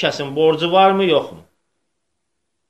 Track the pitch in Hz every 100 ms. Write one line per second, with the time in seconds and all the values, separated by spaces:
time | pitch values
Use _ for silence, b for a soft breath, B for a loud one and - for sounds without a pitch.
0 | 156 - 143 139 160 151 170 185 190 196
1 | 190 185 180 - _ _ _ _ _ _
2 | _ _ _ _ _ _